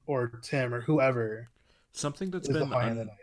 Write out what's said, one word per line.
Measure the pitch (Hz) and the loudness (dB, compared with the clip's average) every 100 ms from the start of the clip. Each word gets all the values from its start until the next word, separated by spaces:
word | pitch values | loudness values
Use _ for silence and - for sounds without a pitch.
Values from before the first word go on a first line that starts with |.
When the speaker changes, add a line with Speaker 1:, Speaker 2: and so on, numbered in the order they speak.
| - | -4
Speaker 1:
or | 131 117 - | -2 -2 -6
Tim | - 139 123 | -4 -2 -2
or | 120 | -2
whoever | 120 151 135 123 110 110 117 _ _ _ _ | 2 6 6 4 0 -4 -12 _ _ _ _
Speaker 2:
Something | - 147 - 190 | -6 -4 -4 -6
that's | 180 143 | -4 0
Speaker 1:
is | 156 | 0
the | |
Speaker 2:
been | 143 | 2
Speaker 1:
high | 127 113 | 2 0
end | |
Speaker 2:
un-, | 117 | -2
Speaker 1:
of | |
the | 107 | -6
night. | - | -12